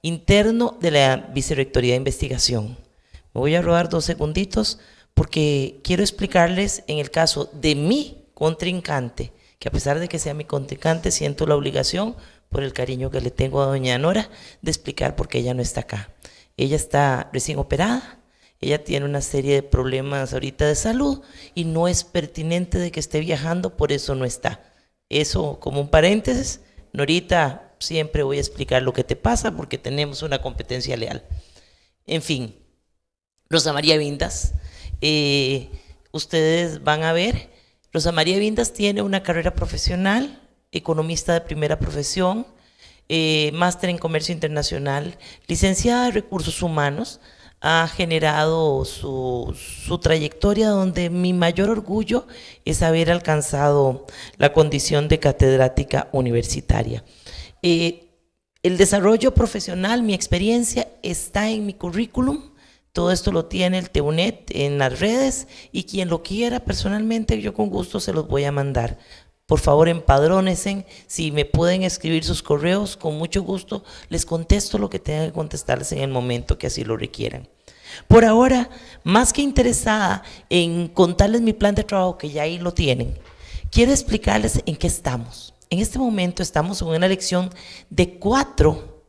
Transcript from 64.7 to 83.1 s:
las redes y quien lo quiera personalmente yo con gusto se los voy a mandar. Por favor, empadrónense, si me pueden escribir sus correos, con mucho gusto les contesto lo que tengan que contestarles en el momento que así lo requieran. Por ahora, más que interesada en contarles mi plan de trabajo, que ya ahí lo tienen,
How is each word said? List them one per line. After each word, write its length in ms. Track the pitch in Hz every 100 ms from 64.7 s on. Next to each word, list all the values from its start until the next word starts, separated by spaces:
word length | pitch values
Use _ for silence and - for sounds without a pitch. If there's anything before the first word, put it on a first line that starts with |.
| 143
las 220 | 131 127
redes 480 | 196 240 269 254 - - -
y 140 | - -
quien 240 | 196 180
lo 120 | 160
quiera 380 | - 196 240 247
personalmente 840 | 247 185 196 208 220 226 214 220
yo 140 | 208 196
con 140 | 208
gusto 300 | 190 175 202
se 140 | 135
los 140 | 160 151
voy 160 | 135
a 80 | 143
mandar. 480 | 143 139 127 117 - - - _ _ _
Por 140 | 156
favor, 280 | - 147 165
empadrónense, 1000 | 170 - 139 156 190 190 180 202 196 - - -
si 260 | - 160
me 140 | 147 143
pueden 380 | - 170 185
escribir 420 | 185 - 160 160 160
sus 180 | 165
correos, 540 | - 147 165 190 202 -
con 200 | 160 151
mucho 260 | 165 196
gusto 420 | 185 190 - 202 - - -
les 160 | 170 -
contesto 520 | 165 165 202 - 208
lo 120 | 202
que 100 | 190
tengan 280 | - 151 160
que 40 |
contestarles 600 | 160 151 143 - 127 135
en 60 | 135
el 100 | 139
momento 480 | 127 123 120 - -
que 100 | -
así 160 | -
lo 140 | 110 113
requieran. 500 | 117 - - - 131 _ - - - - -
Por 160 | 233 226
ahora, 440 | 220 262 254 247 - - - 170
más 260 | 208 247
que 100 | -
interesada 800 | 285 269 240 233 226 214 190 196 - - -
en 400 | 175 170 170 170
contarles 500 | - 170 175 202 233
mi 140 | 226
plan 220 | 220 208 202
de 100 | 208
trabajo, 320 | 196 185 170
que 120 | 151
ya 120 | 147
ahí 160 | 156 175
lo 160 | 175
tienen, 440 | 175 156 123 123